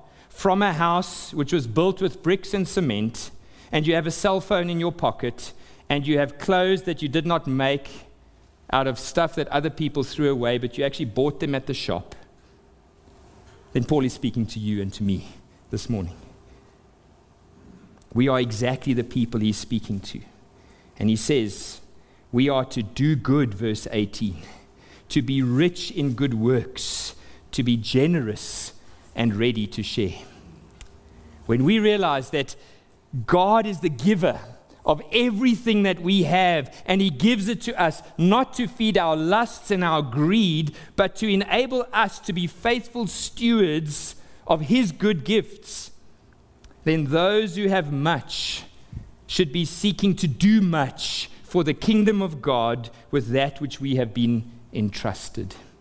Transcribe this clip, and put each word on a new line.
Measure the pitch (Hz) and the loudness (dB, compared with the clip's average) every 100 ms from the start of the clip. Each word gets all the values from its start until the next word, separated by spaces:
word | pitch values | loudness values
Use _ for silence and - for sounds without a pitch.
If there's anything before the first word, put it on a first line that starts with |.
| - - - | -20 -20 -20
from | - 196 190 | -2 0 2
a | 202 | 2
house | 160 170 175 - - - | 2 2 2 -2 -8 -8
which | 151 139 | -4 0
was | 170 117 | 0 0
built | 110 185 190 | 2 2 2
with | 185 - | -4 -2
bricks | 165 190 - | 0 0 -2
and | 202 175 | -4 -2
cement, | 190 151 104 113 - - - - - - | 0 0 0 -2 -4 -14 -16 -20 -20 -4
and | 156 156 | 0 2
you | 165 | 2
have | 165 | 0
a | |
cell | - 202 190 | 0 0 0
phone | - 196 175 | 0 0 0
in | 170 | -2
your | 170 | -2
pocket, | - 127 - 123 - - - - - - | 0 -2 0 -6 -6 -14 -16 -20 -14 -2
and | 143 139 | -2 2
you | 143 | 2
have | 139 - | 2 -2
clothes | - 185 185 190 | 0 2 4 2
that | 175 160 | -2 -4
you | 147 | -2
did | 160 165 | -2 0
not | 170 139 | 0 0
make | 131 135 139 - - - - - _ _ _ - | 0 2 0 -4 -18 -20 -20 -20 _ _ _ -2
out | 131 135 | 0 0
of | 120 | -4
stuff | - 175 160 - | -2 0 0 -2
that | 143 | -2
other | 143 151 | 0 -2
people | - 147 143 | -4 -4 -2
threw | 131 - 143 | -4 0 0
away, | 131 120 123 | 2 0 0
but | 120 139 | -2 -2
you | |
actually | 139 - 127 | -4 -2 -4
bought | 127 143 147 | 0 0 0
them | 151 135 | -4 -4
at | - | -4
the | |
shop, | 131 - 87 - - - _ - _ _ _ _ _ - - - - - - - | -6 -4 -6 -8 -20 -20 _ -20 _ _ _ _ _ -20 -20 -20 -20 -20 -20 -4
then | 131 117 | -4 2
Paul | 151 | 2
is | 127 | 2
speaking | - 120 117 107 | -2 -4 -2 -4
to | 110 | -4
you | 107 104 | -2 -2
and | 98 | -4
to | - | -2
me | 101 92 - - - _ - | -2 -2 -4 -20 -20 _ -10
this | 107 - | -8 -4
morning. | 107 87 - - - - - - _ _ _ _ _ _ _ _ - - - - - - | -4 -4 -10 -20 -20 -20 -20 -20 _ _ _ _ _ _ _ _ -20 -20 -20 -20 -20 -4
We | 113 135 | 2 2
are | 127 | 2
exactly | 123 107 123 131 139 | 0 0 -2 0 0
the | 123 | -2
people | 117 127 117 113 | 0 -2 0 0
he's | 107 101 | 0 -2
speaking | - 110 - 101 | -4 -6 -4 -8
to. | - - - - - _ - - - - | -8 -14 -16 -20 -20 _ -20 -20 -20 -2
And | 107 | 0
he | 110 | 2
says, | - 143 107 - - - - - - _ - | 2 2 0 -6 -10 -12 -20 -20 -20 _ -2
we | 120 139 | 2 4
are | 135 131 | 2 0
to | 127 | -4
do | 101 - 147 143 | -6 0 0 2
good, | 127 147 127 | 2 2 2
verse | 98 113 107 - | 0 -2 -4 -2
eighteen, | 110 101 - 107 80 - - - - - - - | -2 -2 -2 -6 -6 -14 -20 -20 -20 -20 -20 -2
to | 147 | 0
be | 127 135 | 2 0
rich | 123 127 175 175 - | 2 4 2 0 -8
in | - 143 | -4 -2
good | 117 143 113 | 0 -2 2
works, | 117 127 - - - - - - - - - | 2 2 -2 -8 -8 -8 -8 -12 -20 -20 -8
to | - | -2
be | 123 117 | 2 0
generous | 110 127 156 170 110 101 - - - - - - - - | 2 2 4 2 -2 -6 -6 -6 -8 -14 -20 -20 -12 -2
and | 117 101 | 0 2
ready | 120 113 104 | 0 0 -4
to | - | -6
share. | 101 - 95 - - - - - - - - - - - - - - | -6 -2 -4 -4 -16 -20 -20 -20 -20 -20 -20 -20 -20 -20 -20 -14 -2
When | 120 | 2
we | 143 220 | 4 4
realize | 208 208 170 139 127 | 4 4 2 0 -2
that | 147 135 - - - _ _ - 131 107 | -4 -4 -8 -20 -20 _ _ -10 -8 2
God | 175 196 226 214 | 4 6 4 2
is | 170 | -2
the | 170 | -2
giver | 123 190 202 165 110 - - - - - | 2 2 4 2 0 -8 -20 -20 -6 0
of | 151 - | 0 2
everything | 226 247 202 254 226 233 208 | 2 2 2 2 2 2 4
that | 196 180 | 4 0
we | 170 196 | 2 2
have, | 151 185 180 160 131 - - | 4 4 4 2 -2 -10 0
and | 190 | 2
he | 196 | 2
gives | 123 208 240 196 | 2 2 2 0
it | 214 | -4
to | - - | -4 0
us | 170 - - - | 0 0 -10 2
not | 180 233 262 - | 4 4 2 -2
to | 208 | -4
feed | - 220 185 | 0 2 2
our | 165 156 | 2 0
lusts | 160 214 233 - - | 2 2 0 -6 -4
and | 190 | 0
our | 175 160 | 2 0
greed, | 139 131 156 226 185 151 147 - - - | 0 0 2 4 4 2 -2 -6 -10 0
but | 190 - | 0 0
to | 220 | 0
enable | 196 196 202 254 254 240 | 2 2 0 0 -2 -2
us | 208 214 - | 0 0 -2
to | - | -6
be | 180 175 | -4 -4
faithful | - 233 247 - 240 196 | -2 -2 -2 -4 -6 -6
stewards | - - - 233 226 180 156 151 147 - - - - - | -6 -8 0 2 4 4 0 -4 -8 -10 -12 -20 -12 -2
of | 165 | 0
his | 147 247 208 | 2 2 2
good | 147 208 175 | 0 0 0
gifts, | 131 214 - - - - - - - - _ - _ _ - - 156 | 0 0 0 -14 -14 -14 -14 -20 -20 -20 _ -20 _ _ -20 -6 0
then | 160 139 | 0 2
those | 160 185 214 214 175 | 2 4 2 0 0
who | 196 | 2
have | 190 147 | 2 0
much | 139 156 143 - - - - - - - - - - - | 0 0 0 -2 -8 -6 -8 -12 -20 -16 -16 -16 -20 -6
should | - 160 | 0 0
be | 175 | 0
seeking | 165 - 208 - 196 - | -4 0 0 2 0 2
to | 165 | 0
do | 117 202 220 | 4 6 6
much | 185 160 127 - - - - - | 4 2 -2 -4 -8 -6 -10 -14
for | - 180 | -2 0
the | 156 | 0
kingdom | - - 214 214 202 | 0 2 4 4 2
of | 190 147 | -2 -4
God | 143 123 117 123 117 - - | 0 0 0 -2 -8 -16 -4
with | 143 113 | -2 0
that | 131 143 - | 0 0 -2
which | 143 - | -10 -6
we | 135 127 | -2 0
have | 117 | 0
been | 117 117 117 113 - - | 0 2 2 -4 -14 -10
entrusted. | - 104 - 107 95 - - 95 - - - | -4 -4 -2 -6 -6 -8 -8 -10 -12 -20 -20